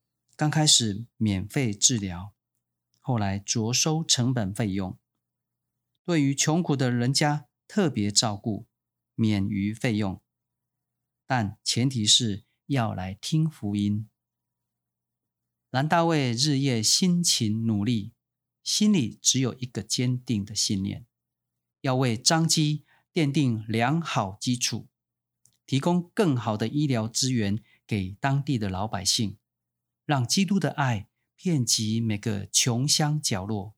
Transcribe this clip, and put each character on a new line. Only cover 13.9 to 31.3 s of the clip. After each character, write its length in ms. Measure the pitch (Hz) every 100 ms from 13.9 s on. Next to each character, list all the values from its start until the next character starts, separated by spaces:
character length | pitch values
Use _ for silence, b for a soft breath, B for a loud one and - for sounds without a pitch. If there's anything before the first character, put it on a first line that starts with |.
| 104 110 _ _ _ _ _ _ _ _ _ _ _ _ _ _ _ _
蓝 180 | 127 156
大 160 | 175
卫 280 | 170 156 127
日 260 | 117 151 135
夜 240 | 139 113
辛 400 | 107 - 185 175
勤 420 | 170 - 110 110
努 200 | 113 101
力， 280 | 107 113 107 - _ _ _ _
心 300 | - - 214
里 260 | 196 107 -
只 200 | - 131
有 140 | 123
一 100 | -
个 180 | - 113
坚 400 | - - 127 127
定 220 | - 107
的 100 | 98
信 280 | 104 - 98
念： 240 | 98 98 - _ _ _ _ _ _ _
要 120 | 139
为 220 | 127 131 110
彰 320 | - 165 160
基 360 | - 151 151 b b b
奠 180 | 175 147
定 320 | 147 131 110 107
良 320 | 110 120 165
好 380 | 156 131 98 101
基 160 | 127 123
础， 320 | - 113 - _ _ _ _ _ _ _ -
提 120 | 135
供 320 | 170 180 175
更 200 | - 185
好 220 | 123 110 104
的 100 | 113
医 200 | 147 147
疗 200 | 120 110
资 240 | - 127
源 320 | 123 101 107 b b -
给 300 | 107 92 98
当 240 | 139 143
地 140 | 139 123
的 140 | 101
老 180 | 92 104
百 160 | 95
姓， 320 | 95 - 101 - _ _ _ _ _ _ -
让 200 | 139 117
基 200 | 196 190
督 120 | 196
的 120 | 139
爱 400 | - 135 107 - _ _